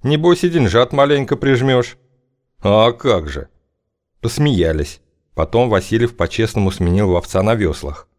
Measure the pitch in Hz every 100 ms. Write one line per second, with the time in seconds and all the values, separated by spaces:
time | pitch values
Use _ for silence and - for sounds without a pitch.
0 | 131 151 170 175 180 170 113 110 123 143
1 | 143 143 131 107 139 123 135 127 120 -
2 | _ _ _ _ _ _ 104 107 117 120
3 | 135 95 76 67 - _ _ _ _ _
4 | _ _ 113 - 147 104 82 78 71 -
5 | _ _ _ - 80 113 123 101 - 113
6 | 117 - 85 - 110 120 95 95 87 92
7 | 101 87 - 98 104 113 90 71 73 -
8 | -